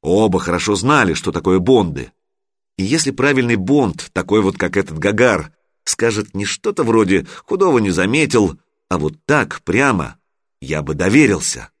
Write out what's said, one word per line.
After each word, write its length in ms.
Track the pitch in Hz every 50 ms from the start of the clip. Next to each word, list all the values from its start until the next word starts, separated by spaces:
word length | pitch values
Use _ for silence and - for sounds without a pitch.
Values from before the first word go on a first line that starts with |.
Оба 380 | - 76 90 104 113 107 92 87
хорошо 360 | - 85 87 87 - 107 104
знали, 380 | 98 107 131 151 143 117 90 78
что 180 | - - 92
такое 280 | 78 90 - 95 90 95
бонды. 520 | 87 123 131 117 98 82 69 69 60 - _ _ _ _ _ _ _ _ _ _ _ _ _
И 60 | - 95
если 280 | 98 139 165 160 139
правильный 440 | - - 127 143 143 131 123 117 117
бонд, 540 | 101 92 92 143 147 131 98 80 - - -
такой 300 | _ 95 85 - 101 110
вот, 160 | 101 95 95
как 180 | - - 85 -
этот 220 | 98 95 - 80
Гагар, 560 | 78 78 101 107 110 123 123 104 82 76 - _ _ _ _ _ _ _
скажет 500 | - - - 113 117 107 104 104 - -
не 120 | 98 104
что-то 380 | 101 - - - 214 208 - 147
вроде 440 | 113 113 113 107 90 95 90 - - - - _
"худого 320 | - - 185 196 185 143
не 140 | 120 107 98
заметил", 680 | 87 82 90 101 120 156 151 - - 117 104 85 73 _ _ _ _ _ _ _
а 80 | 92
вот 260 | 82 73 78 76 _ _
так, 360 | - 147 147 120 - - -
прямо 560 | _ - 90 113 139 139 117 90 73 58 - _ _ _ _ _ _ _ _ _
"я 200 | 67 65 78 76
бы 140 | 73 67 76
доверился" 760 | 71 90 95 107 147 151 117 98 71 - - - - - - _ _